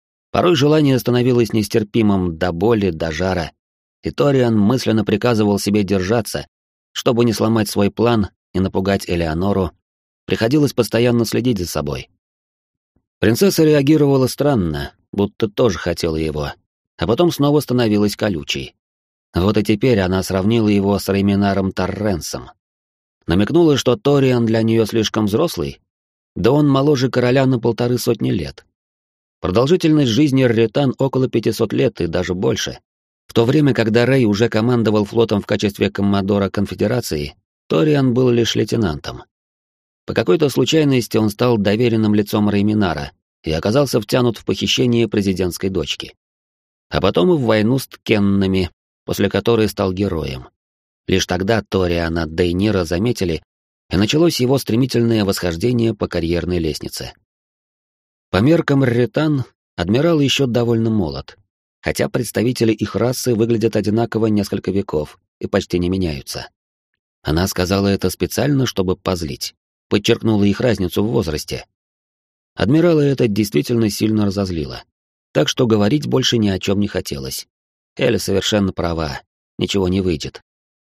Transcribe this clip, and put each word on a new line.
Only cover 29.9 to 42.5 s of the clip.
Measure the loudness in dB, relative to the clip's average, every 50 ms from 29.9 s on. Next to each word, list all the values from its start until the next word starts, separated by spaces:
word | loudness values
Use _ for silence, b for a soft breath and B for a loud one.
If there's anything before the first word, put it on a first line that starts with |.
| 2 4 2 2
жизни | 2 2 2 2 2 2 2
Рретан | 2 4 2 2 2 0 0 0 0 0 -2
около | -2 -2 0 0 0 0
пятисот | 0 0 0 0 0 0 -2 -2
лет | 0 0 0 0 0 -2
и | -4
даже | -2 -2 -2 -2 -2 -4
больше. | -2 -2 -2 -2 -2 -4 -8 -10 -12 _ _ _ _ _ _ _ _ _
В | -2
то | 0 2 2
время, | 4 4 4 4 2 2
когда | 2 2 2 2 2 4
Рэй | 4 4 4 4
уже | 2 2 2 0 0
командовал | 0 0 0 2 2 2 2 2 2 0 0
флотом | 0 0 0 2 2 0 -2
в | -2
качестве | -2 -2 -2 -2 -2 -2 -2 -2 -2
коммодора | 0 0 0 0 0 0 0 0 0 0 0 0
Конфедерации, | -2 -2 -4 -4 -2 -2 -2 0 0 -2 -4 -4 -4 -6 -6 -8 -10 _ _ _ _ _ _ -2
Ториан | 0 2 2 2 2 2 2 2
был | 2 2 2 2
лишь | 2 2 0 0 0
лейтенантом. | -2 -2 -2 -2 -2 -2 -2 -4 -6 -10 -12 -14 -14 -18 _ _ _ _ _ _ _ _ _ _ _ _ _ _ _ _
По | -4 -2
какой-то | -2 0 2 2 2 0 0
случайности | 0 0 0 2 2 2 2 2 2 0 0 0 0
он | 0 0 0
стал | 0 0 0 2 2
доверенным | 2 2 0 0 2 2 2 2 2 2 2 2
лицом | 2 0 0 0 0 0 2